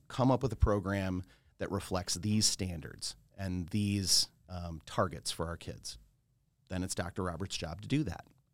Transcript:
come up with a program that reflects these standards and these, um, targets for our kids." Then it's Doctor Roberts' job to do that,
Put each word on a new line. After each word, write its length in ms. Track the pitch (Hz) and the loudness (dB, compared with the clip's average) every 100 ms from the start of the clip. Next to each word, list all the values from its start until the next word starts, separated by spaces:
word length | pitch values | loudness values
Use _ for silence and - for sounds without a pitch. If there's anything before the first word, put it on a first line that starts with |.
| - | -6
come 220 | - 127 | 2 4
up 120 | 127 | 4
with 80 | 131 | 2
a 20 | - | 2
program 640 | 113 104 92 98 95 90 92 - _ - | 2 4 2 0 0 -2 -6 -14 _ -8
that 140 | 98 | -2
reflects 440 | 98 - 92 87 87 | -2 0 -2 0 0
these 300 | 107 107 104 | 2 4 4
standards 720 | - 92 85 73 - - - _ - | 2 -2 -4 -8 -10 -10 -10 _ -8
and 300 | 95 92 82 | -4 -4 0
these, 580 | 104 101 101 92 - - _ - | 2 4 2 4 4 2 _ -12
um, 320 | 90 87 80 - | -8 -8 -10 -4
targets 460 | - 95 76 - | 2 2 0 -6
for 160 | - 82 | -4 -4
our 100 | 82 | -6
kids." 400 | - 58 - - - _ _ _ _ _ - | -10 -12 -12 -14 -18 _ _ _ _ _ -6
Then 160 | 92 | -2
it's 100 | 92 | -2
Doctor 300 | - 87 - | -2 -4 -2
Roberts' 340 | 92 82 95 - | -2 -2 -4 -4
job 240 | 80 85 | -6 -6
to 60 | 104 | 0
do 160 | 139 | 0
that, 220 | 143 - - _ _ | 0 -4 -10 _ _